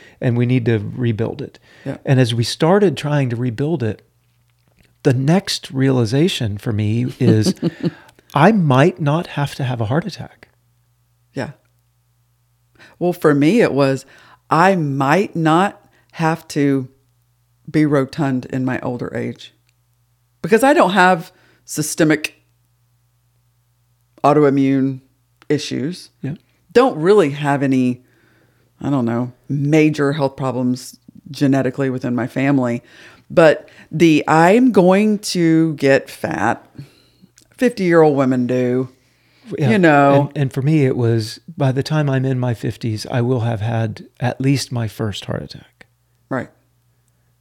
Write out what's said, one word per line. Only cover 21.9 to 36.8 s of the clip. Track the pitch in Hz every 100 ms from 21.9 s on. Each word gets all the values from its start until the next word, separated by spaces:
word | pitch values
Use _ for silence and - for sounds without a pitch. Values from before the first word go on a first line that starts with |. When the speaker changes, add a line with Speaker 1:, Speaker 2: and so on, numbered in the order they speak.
| - 156 151 - - _ _ _ _ _ _ _ _ _ _ _ _ _ _ _ _ _ _
Speaker 2:
autoimmune | 139 147 147 139 135 135 135 131 - _ _ _ -
issues. | - - 127 139 180 - _
Speaker 1:
Yeah. | 135 165 _ _ _
Speaker 2:
Don't | - 262 151
really | 165 208 151
have | 147 147 139
any, | 135 131 127 123 _ _ _ _ _ _ _ _
I | 135
don't | 139
know, | 117 117 123 - -
major | 139 143 156 156 151 143
health | 147 135 -
problems | 135 123 123 127 - - _ - -
genetically | 131 139 135 127 131 135
within | 127 127
my | 120 123
family. | - 139 143 123 120 - - - - -
But | 139 160 - - - -
the, | 156 165 151 -
"I'm | 156 170 226 262
going | 202 180 190 214 208
to | - 180 165 160 160
get | 143 135 135 -
fat," | - - - 107 - - -